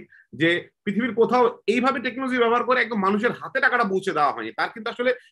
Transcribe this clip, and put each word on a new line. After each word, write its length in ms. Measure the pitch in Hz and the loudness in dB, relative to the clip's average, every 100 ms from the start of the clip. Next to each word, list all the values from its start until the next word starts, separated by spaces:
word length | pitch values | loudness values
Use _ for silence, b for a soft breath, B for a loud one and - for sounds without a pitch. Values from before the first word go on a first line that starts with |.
| - b b | -2 b b
যে 360 | 123 165 170 - _ | -2 0 0 -4 _
পৃথিবীর 300 | - 202 247 | -4 -2 -2
কোথাও 440 | 214 220 247 240 - - | 2 2 4 2 2 0
এইভাবে 340 | 240 262 262 | 2 2 0
টেকনোলজি 380 | 247 240 262 254 | -4 -4 -4 0
ব্যবহার 260 | 233 240 | 2 2
করে 160 | 220 254 | 2 0
একদম 200 | 226 226 | 0 0
মানুষের 320 | 190 208 226 | 2 2 0
হাতে 280 | 170 160 - | -2 -6 -2
টাকাটা 240 | 262 247 | 0 2
পৌঁছে 280 | 214 190 190 | 0 0 -2
দেওয়া 200 | 151 143 | 0 0
হয়নি। 200 | 117 110 | 0 -6
তার 160 | 113 180 | -6 -6
কিন্তু 220 | 240 220 | -6 -10
আসলে 240 | 220 247 247 B | -2 -2 -2 B